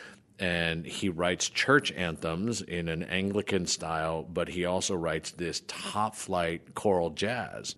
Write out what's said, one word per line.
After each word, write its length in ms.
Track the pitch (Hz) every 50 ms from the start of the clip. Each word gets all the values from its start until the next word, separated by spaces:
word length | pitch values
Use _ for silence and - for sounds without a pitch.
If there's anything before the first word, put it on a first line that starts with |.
| - - - - - _ _ -
And 480 | 98 90 87 85 85 82 82 82 82
he 220 | - - - - 98
writes 400 | 85 80 87 87 90 87 - -
church 440 | - - - - 135 147 143 - -
anthems 680 | - 90 85 80 78 - 82 82 85 101 117 117 -
in 280 | - - 85 87 85 82
an 140 | 82 80 90
Anglican 640 | - 87 92 95 98 98 104 95 - 98 95 87 80
style, 560 | - - 85 80 80 80 80 80 82 80 73
but 260 | 85 85 90 85 -
he 160 | - 90 87
also 280 | 87 90 92 92 - 101
writes 380 | 87 82 80 80 80 - -
this 320 | - - 87 82 76 - - -
top-flight 1080 | - - - 101 95 104 107 107 107 - - - 95 90 87 82 85 85 - - -
choral 360 | - - 107 95 90 85 85
jazz. 640 | 78 - 98 104 123 123 101 - - 55 - - -